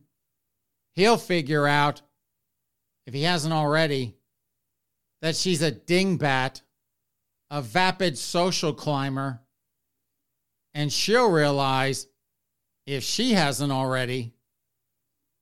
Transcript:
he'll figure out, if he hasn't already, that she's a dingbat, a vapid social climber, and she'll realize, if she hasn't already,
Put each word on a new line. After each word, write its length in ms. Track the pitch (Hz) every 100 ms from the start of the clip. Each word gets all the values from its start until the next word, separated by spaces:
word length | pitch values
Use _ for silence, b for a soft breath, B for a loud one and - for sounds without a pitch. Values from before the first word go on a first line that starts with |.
| _ _ _ _ _ _ _ _ _
he'll 260 | - 202 220
figure 480 | - 180 139 151 143
out, 360 | 147 147 143 _ _ _ _ _ _ _ _ _ _
if 100 | -
he 100 | 127
hasn't 280 | 160 175 151
already, 640 | 160 151 151 160 139 120 - _ _ _ _ _ _ _ _ _ _
that 120 | 156
she's 260 | 160 185 170
a 120 | 160
dingbat, 880 | - - 175 190 175 147 131 131 - - _ _ _ _ _ _ _ _
a 100 | 147
vapid 560 | 123 170 185 185 185 131
social 560 | - 175 180 - 156
climber, 680 | - - 143 135 135 135 127 - _ _ _ _ _ _ _ _ _ _ _ _
and 200 | 147 147
she'll 360 | - - 233 240
realize, 800 | 160 147 143 135 131 135 131 - _ _ _ _ _ _ _ -
if 160 | 139
she 300 | - - 247
hasn't 400 | 208 143 123 143
already, 600 | 131 131 131 123 131 117 - _ _ _ _ _ _ _ _ _ _